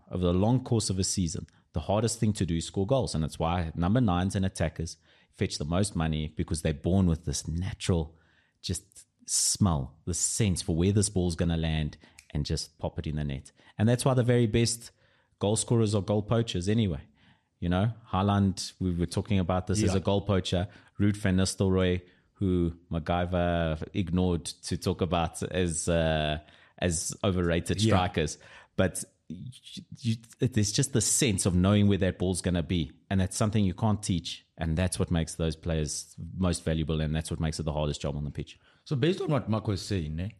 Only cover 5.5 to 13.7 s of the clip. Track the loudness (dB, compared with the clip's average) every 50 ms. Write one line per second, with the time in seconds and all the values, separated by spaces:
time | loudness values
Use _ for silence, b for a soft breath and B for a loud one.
5.5 | -2 -6 -4 0 0 0 0 0 0 -2 -2 0 0 -2 -4 -6 -4 -6 -4 -4
6.5 | -4 -2 0 -2 -2 0 0 2 4 4 4 4 2 0 -2 -6 -6 -6 -6 -4
7.5 | -4 -4 -4 -4 -6 -6 -2 0 0 0 0 -4 b b b b b b b b
8.5 | b b -8 -6 -6 -6 -8 _ _ -20 -20 _ _ _ -8 -4 -2 0 0 0
9.5 | 2 2 2 2 2 0 -2 -6 -12 _ _ -6 -4 -2 -2 -4 0 0 2 2
10.5 | 2 0 0 -2 2 2 4 4 4 4 2 2 0 0 0 0 0 0 0 0
11.5 | 0 0 0 0 0 0 -2 -2 -6 B B B B B B B -4 -4 -2 -2
12.5 | -4 -4 -6 -10 _ _ -8 -6 -6 -6 -6 -4 -4 -4 -4 -4 -6 -8 -10 -16
13.5 | b b b b